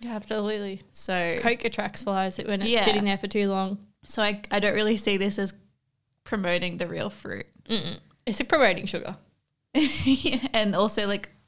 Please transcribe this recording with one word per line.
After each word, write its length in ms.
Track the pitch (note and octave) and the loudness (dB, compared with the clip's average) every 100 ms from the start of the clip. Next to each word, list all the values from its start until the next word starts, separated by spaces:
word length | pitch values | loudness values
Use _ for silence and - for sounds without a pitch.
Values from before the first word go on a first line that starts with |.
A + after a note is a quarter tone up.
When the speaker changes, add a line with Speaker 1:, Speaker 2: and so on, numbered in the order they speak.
Speaker 1:
Yeah, 140 | A#3+ | -8
absolutely. 680 | A3 G#3 A3 G#3 G#3+ G3+ G3 - | -8 -6 -4 -2 -4 -6 -10 -14
Speaker 2:
So 460 | - - F#3 E3+ - | -10 -4 0 0 0
Speaker 1:
Coke 220 | A#3 A#3+ | 0 0
attracts 400 | A#3 A3 G3+ - | -2 -2 -6 -4
flies 340 | - F#3+ F#3+ F#3 | -2 0 -2 -4
when 240 | - G3+ | -4 -2
it's 80 | G#3+ | 2
Speaker 2:
Yeah. 140 | A#3 | 4
Speaker 1:
sitting 200 | G3 G#3 | 4 4
there 140 | G3+ G3 | 2 0
for 80 | G3+ | -2
too 240 | G#3 G3+ | 0 0
long. 280 | F#3+ F#3+ G3 - _ - | 0 -2 -4 -10 _ -10
Speaker 2:
So 140 | - | 0
I, 180 | G#3 G#3 - | 0 0 -2
I 80 | G3+ | 0
don't 140 | G3+ | 2
really 220 | G3 G#3+ A3 | 2 2 2
see 200 | G#3 G3 | 2 2
this 200 | G3 G3+ | 0 0
as 160 | G3 - _ _ _ _ _ _ | -4 -6 _ _ _ _ _ _
promoting 540 | - G#3+ F3+ F3+ F3+ F3 | -8 -4 0 0 0 -4
the 100 | E3+ | -4
real 240 | E3+ G#3 | -4 -6
fruit. 360 | - - - - _ | -6 -10 -10 -12 _
Speaker 1:
Mm-mm. 340 | - G#3+ - - _ _ | -4 -2 -2 -8 _ _
It's 140 | - G#3 | -6 -2
a 60 | |
promoting 420 | - D#4+ A#3 F3+ G3 | 2 4 4 4 -2
sugar. 300 | - - - _ _ _ | -6 -6 -10 _ _ _
Speaker 2:
<laughs> 240 | _ _ | _ _
Yeah, 720 | C#4+ D4 - C4+ C4+ D#4 B3+ C4+ | 2 2 2 4 4 4 0 0
and 240 | A3+ G#3+ F#3+ | 0 2 4
also, 320 | G#3 G#3 G3+ | 2 2 0
like, 220 | G3+ - _ | 0 -4 _